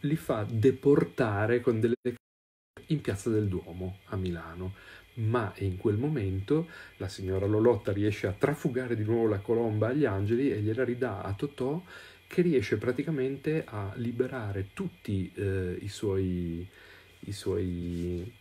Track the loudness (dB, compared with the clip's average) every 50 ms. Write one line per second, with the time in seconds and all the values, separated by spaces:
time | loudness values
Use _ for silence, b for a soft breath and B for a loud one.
0 | 2 0 0 0 0 -2 -2 -2 -2 -2 0 6 6 6 6 6 6 6 6 6
1 | 6 2 0 0 0 2 2 2 2 4 4 4 4 2 2 4 4 2 2 2
2 | _ -6 -6 -6 _ _ _ _ _ _ _ _ _ _ _ -20 -4 -4 -4 -2
3 | 0 -2 -4 -2 0 0 2 2 2 2 0 -2 -4 -6 -10 -8 -6 -8 -8 -10
4 | -12 -8 -6 -4 -2 -2 -4 -4 -8 -12 -10 -8 -8 -8 -8 B B B B B
5 | B B -8 -2 0 2 2 2 0 -2 -4 -4 -4 -2 -2 0 0 0 2 2
6 | 0 0 0 0 0 -2 -2 -2 0 2 2 0 0 -2 B B B B B -8
7 | -8 -8 -8 -6 -4 -2 -2 0 2 2 2 6 6 6 6 4 2 -2 -2 2
8 | 2 0 0 0 -2 -4 -2 0 0 0 0 0 -2 -2 -2 -2 -2 -2 -2 -2
9 | 0 0 2 4 4 2 2 0 0 0 0 2 2 2 2 2 2 2 2 2
10 | 2 2 2 0 0 2 2 2 2 2 2 0 0 -2 0 0 0 -2 0 -2
11 | -2 -4 -4 -6 -6 -6 -4 -4 -4 -6 -4 -4 -2 -2 -2 -4 -6 B B B
12 | B B B B B -4 2 2 4 6 6 4 4 4 0 0 2 0 0 0
13 | 0 -2 0 0 0 -2 -2 -2 -2 0 0 0 -2 -4 -6 -6 -6 -6 -4 -4
14 | -4 -4 0 0 -2 -2 -2 -4 -4 -4 -2 -4 -4 -6 -6 -6 -6 -6 -6 -8
15 | -6 -2 -2 -2 -2 -2 -4 -4 -2 -2 0 0 -2 -2 -4 -4 -6 -10 -8 -4
16 | -2 0 0 2 2 0 0 0 -2 -4 -4 -6 -8 -10 B B B B B B
17 | B B B B -12 -10 -10 -6 -4 -2 -2 0 0 -2 -4 -4 -4 -4 -4 -4
18 | -2 -2 -4 -4 -6 -8 -12 -18